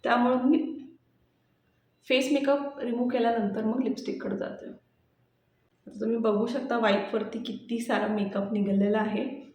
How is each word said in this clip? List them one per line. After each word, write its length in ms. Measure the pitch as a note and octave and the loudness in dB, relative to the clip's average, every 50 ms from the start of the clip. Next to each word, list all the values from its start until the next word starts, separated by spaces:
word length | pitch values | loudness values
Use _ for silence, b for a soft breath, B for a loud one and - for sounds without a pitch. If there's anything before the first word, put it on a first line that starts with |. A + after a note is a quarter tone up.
| - | 2
त्यामुळे 320 | A#3+ A#3 A#3+ B3 B3 B3+ | 2 2 4 4 4 2
मी 500 | B3+ B3 C#4 D#4 - - - - - - - - _ _ _ _ _ _ _ _ _ _ _ _ _ _ _ _ _ _ _ _ _ _ - | 4 4 4 4 4 2 -2 -6 -10 -12 -18 -20 _ _ _ _ _ _ _ _ _ _ _ _ _ _ _ _ _ _ _ _ _ _ 2
फेस 220 | C4 C4 C4+ C4+ | 2 2 4 4
मेकअप 480 | D4 C#4 C#4 C#4 C#4+ C#4+ C#4+ C#4 - - | 2 2 4 2 2 2 0 -4 -8 -6
रिमूव्ह 320 | A#3+ A#3+ A#3 A#3+ B3 B3 | -6 -4 -2 -2 -2 0
केल्यानंतर 520 | B3+ A#3+ A3+ A#3 A#3 A#3 G#3 G3+ G3 A3 G#3+ | 0 2 2 2 2 2 0 0 -2 -2 -2
मग 160 | A3 A#3 C4 | -2 0 0
लिपस्टिककडे 580 | B3 G#3+ - - - - - - - - - - | 0 0 -2 -4 -6 -8 -8 -6 -4 -6 -4 -4
जाते. 300 | - - - - - - | -6 -8 -10 -12 -14 -16
आता 1300 | - - _ _ _ _ _ _ _ _ _ _ _ _ _ _ _ _ _ _ _ _ _ G#3 - G3+ | -16 -18 _ _ _ _ _ _ _ _ _ _ _ _ _ _ _ _ _ _ _ _ _ -18 -10 -6
तुम्ही 160 | A3 A3 A#3 A3+ | -2 -2 0 2
बघू 280 | A3 A3 G#3 G3+ A3+ A#3+ | 2 2 4 2 2 0
शकता 300 | - C#4 B3 - A#3+ A#3+ | -2 -4 -2 0 0 2
वाईपवरती 640 | A3 G#3+ G3+ G3 G3 - - A3 G#3 G#3 - A3+ | 4 4 2 2 0 -2 -2 -4 -4 -4 -6 -8
किती 400 | - - G#3 - - - A#3 A3+ | -8 -8 -10 -10 -8 -6 -6 -6
सारा 280 | A#3 - A3 G#3 G#3 G#3 | -2 -2 0 0 0 0
मेकअप 440 | G#3+ G#3 G3+ G3 - G3+ G3 G3+ A3 | 0 -2 -2 -2 -2 -4 -4 -2 -2
निघालेला 440 | G#3 G3+ G3 G3 G3 G3+ G3+ G#3 A3 | -2 0 2 2 2 4 4 2 2
आहे. 520 | G#3+ G#3+ G#3 - B3+ C4+ - - - - - | 0 0 -2 -2 -4 -4 -6 -10 -14 -18 -20